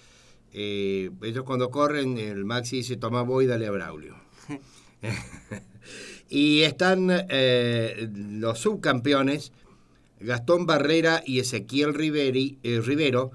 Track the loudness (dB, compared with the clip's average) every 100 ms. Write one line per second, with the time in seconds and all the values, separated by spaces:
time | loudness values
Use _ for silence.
0 | -20 -20 -20 _ _ -8 -4 -2 0 0
1 | -4 -6 -8 -6 -2 -2 0 2 2 2
2 | -2 -2 -4 -4 -4 -4 -2 -4 -4 -4
3 | -2 -2 0 2 2 2 -2 -4 -6 -12
4 | -16 -20 -20 -20 -14 -14 -14 -20 -20 _
5 | -8 -8 -10 -16 -14 -14 -14 -20 -20 -18
6 | -18 -20 -4 2 4 6 4 4 2 4
7 | 4 2 2 2 4 4 2 0 -2 -4
8 | -8 -8 -8 -4 -4 -2 -2 0 0 0
9 | 2 2 2 -2 -6 _ -20 -20 _ _
10 | _ -12 -6 -2 2 2 4 2 4 4
11 | 4 2 0 -2 0 -4 -2 0 0 0
12 | 0 0 0 0 -2 -4 -2 -2 0 0
13 | 2 2 0